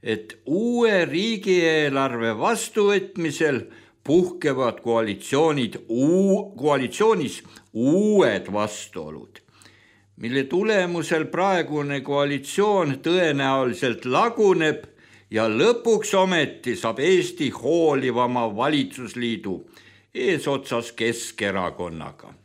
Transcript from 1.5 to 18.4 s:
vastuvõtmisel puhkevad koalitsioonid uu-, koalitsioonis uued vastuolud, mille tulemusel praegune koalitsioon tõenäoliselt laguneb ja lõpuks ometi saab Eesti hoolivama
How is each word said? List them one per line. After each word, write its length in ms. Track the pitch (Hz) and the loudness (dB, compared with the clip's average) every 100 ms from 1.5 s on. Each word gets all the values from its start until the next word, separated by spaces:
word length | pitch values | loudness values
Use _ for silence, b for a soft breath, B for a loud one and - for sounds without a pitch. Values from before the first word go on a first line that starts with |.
| 180 165 156 147 135 135 120 113 110 | 2 4 2 2 0 -2 0 -2 0
vastuvõtmisel 1300 | 175 220 - - 202 202 196 - 160 143 156 127 104 B B B | -2 -2 -2 0 2 2 -2 -6 -6 0 0 0 -6 B B B
puhkevad 760 | - 165 180 - 151 131 123 110 | 2 2 2 -2 -2 0 -2 -2
koalitsioonid 1000 | 117 113 113 98 - 135 160 147 113 - - | -2 0 0 -6 -2 2 2 0 -4 -6 -6
uu-, 640 | 113 143 180 196 190 - - | 0 2 4 4 2 -2 -4
koalitsioonis 880 | 147 139 127 - 220 208 127 - B B B | 0 0 -2 2 2 2 -2 -8 B B B
uued 800 | 110 127 180 214 202 143 98 92 | 0 2 4 4 4 4 2 -2
vastuolud, 880 | 101 104 - - 92 76 78 - - _ b b b b b b - | -2 -2 -6 -14 -12 -12 -14 -18 -20 _ b b b b b b -12
mille 240 | 117 135 | -4 -2
tulemusel 840 | 139 170 214 208 180 175 156 160 151 | 0 0 2 2 0 -4 -2 -2 -2
praegune 680 | 160 190 180 143 147 143 139 | 0 0 0 0 -4 -4 -6
koalitsioon 920 | 135 143 143 143 139 - 208 202 160 131 | -2 -2 0 -2 -4 0 2 2 0 -2
tõenäoliselt 1040 | 165 180 165 143 135 135 131 - 131 113 | 0 2 2 2 0 2 0 0 -2 -2
laguneb 800 | 127 139 226 233 208 185 156 147 - b b b b | 0 2 2 4 4 4 2 -2 -8 b b b b
ja 160 | 107 113 | 0 0
lõpuks 640 | 110 196 - 226 214 - | 2 2 2 2 0 2
ometi 640 | 196 190 175 135 - - 98 | 2 2 2 -2 -4 -6 -4
saab 240 | 113 113 | -4 -2
Eesti 480 | 156 185 160 - 139 - | 2 2 2 -4 -6 -4
hoolivama 960 | 135 170 160 139 131 120 123 123 | 0 2 2 2 -2 0 0 0